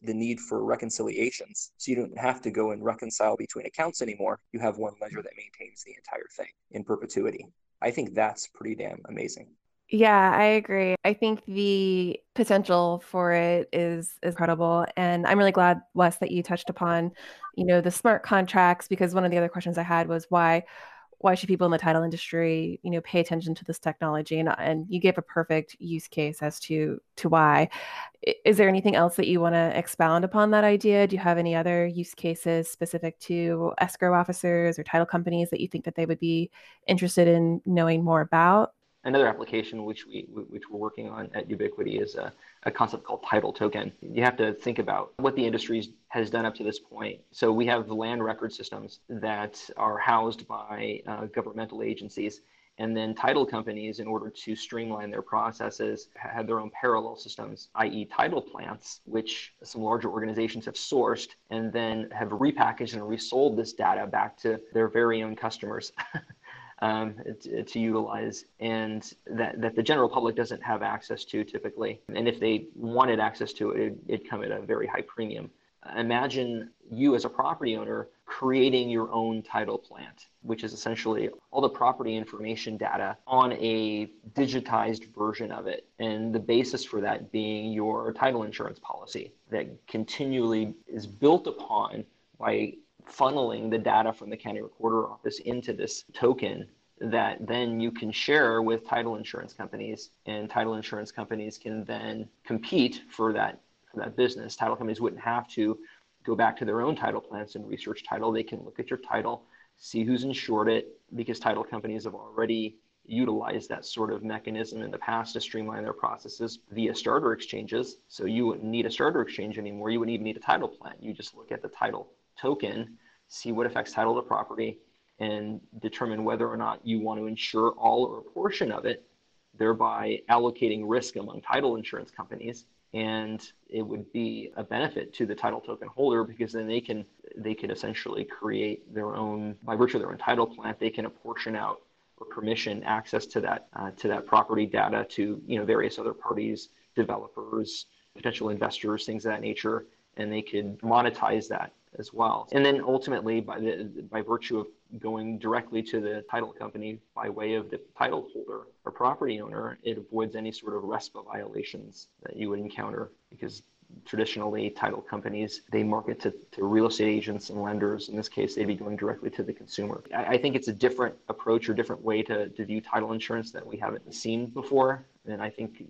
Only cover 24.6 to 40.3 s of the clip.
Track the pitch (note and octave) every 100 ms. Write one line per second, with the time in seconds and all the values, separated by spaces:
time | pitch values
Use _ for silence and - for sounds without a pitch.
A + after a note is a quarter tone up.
24.6 | - D#3+ F3 F3+ F#3 F3+ - E3+ E3 D#3
25.6 | D#3 - E3+ E3 - E3 D3+ D#3 D3+ -
26.6 | - D#3+ D3+ - _ - E3 E3 D3+ C#3+
27.6 | E3 - - - - - - - - G#3
28.6 | G3 F#3+ G3+ E3 F3 - - F3 E3+ E3+
29.6 | E3 - - - D#3+ E3+ F#3 G#3+ G#3+ G#3+
30.6 | G#3 G#3 G#3+ G3+ G3 F#3+ F3+ E3+ E3+ E3
31.6 | F3 F3 F3 E3+ F3 - E3+ E3 E3+ E3
32.6 | E3 - E3+ E3 E3 - - F3 E3+ E3
33.6 | E3+ - F3 - F3+ F3 F3 F3+ F3 E3+
34.6 | E3+ E3 - E3 E3+ F3 F3 E3+ F3 -
35.6 | F#3 E3+ E3+ E3 E3 E3 E3 E3 F3 -
36.6 | - - - F3+ F3+ F#3 E3+ E3+ E3 E3
37.6 | F#3+ F3 E3 E3 F3 D#3+ D#3 E3 F3 G#3
38.6 | - _ _ _ C3 C#3 A#2 G#2+ A2+ A2+
39.6 | G#2+ A2 G#2+ G#2+ A2 G#2+ -